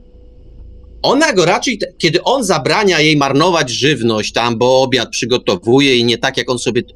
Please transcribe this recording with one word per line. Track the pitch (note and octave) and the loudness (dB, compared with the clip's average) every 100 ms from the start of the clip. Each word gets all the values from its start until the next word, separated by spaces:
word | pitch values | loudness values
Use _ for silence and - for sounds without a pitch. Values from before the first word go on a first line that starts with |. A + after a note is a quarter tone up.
| - - - - - - - - - - | -20 -20 -20 -20 -20 -20 -20 -20 -20 -6
Ona | D3+ B3+ D#4 | -2 0 2
go | G#3 E3+ | 2 0
raczej, | A3 - A#3 | 0 -2 -6
te-, | - - | -8 -4
kiedy | E3+ D#3 | -2 0
on | - C4+ | 0 -2
zabrania | G3+ F3 - E3+ G3+ E3 | 0 0 0 0 2 2
jej | D3+ D3+ | 2 2
marnować | C#3 C3+ F3 E3+ C#3 | 2 2 2 2 -2
żywność | G#2+ C3 C3+ A2+ G#2+ G#2 | -2 0 0 0 -2 -2
tam, | - A#2 A2+ | -2 -2 0
bo | B2 C3 | 2 2
obiad | C3+ B2 A2 | 2 0 -4
przygotowuje | - A2+ B2 - F#2+ A2+ C3 C#3 B2 | -6 -2 -2 0 -2 2 2 4 2
i | |
nie | A#2 A2+ | 0 0
tak, | C3+ C3 | -2 -4
jak | A#2+ | -4
on | B2 | -4
sobie, | - A#2 - | -2 -4 -6